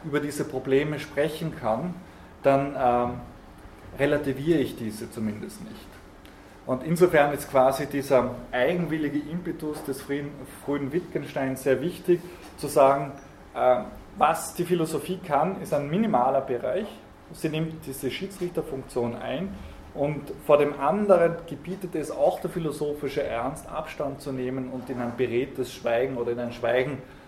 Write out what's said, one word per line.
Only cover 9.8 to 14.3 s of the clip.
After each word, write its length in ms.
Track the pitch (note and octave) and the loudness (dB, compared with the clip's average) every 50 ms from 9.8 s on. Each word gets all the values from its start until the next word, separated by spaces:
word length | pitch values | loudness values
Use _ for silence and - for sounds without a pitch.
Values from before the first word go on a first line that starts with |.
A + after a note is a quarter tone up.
| - | -6
des 180 | C#3 C3+ - | -6 -6 -6
frühen, 300 | - - C#3 D3 C#3+ C#3+ C#3+ - C3 - - - - | -4 -4 -4 -4 -4 -6 -10 -12 -14 -16 -16 -12 -4
frühen 300 | - C#3+ C#3+ C#3+ C3 C#3+ | -2 -2 -2 -2 -2 -2
Wittgenstein 640 | F3 F3 - - D#3 C#3+ B2+ - D3+ C3+ C3+ C3 B2+ | -2 -4 -2 -4 -6 -4 -4 -4 -2 -2 -2 -2 0
sehr 240 | - C#3 C3 A#2 | 2 2 2 4
wichtig, 400 | C#3 F3+ F3 - - - F3 E3+ - - - - - - - - | 2 -4 -4 -4 4 4 4 4 4 -6 -14 -16 -16 -18 -14 -8
zu 100 | - C#3+ | -6 0
sagen, 440 | - D3+ C3+ C3+ C#3 C#3 D3 C#3+ - - - - - - - - - | 6 8 8 8 8 4 0 -4 -8 -12 -16 -18 -20 -20 -20 -10 -2
äh, 260 | B2+ A#2+ B2+ B2+ A2 G#2 - - - - - - - | 2 4 6 6 4 2 -6 -12 -16 -16 -10 0 2
was 360 | - D3+ | 4 4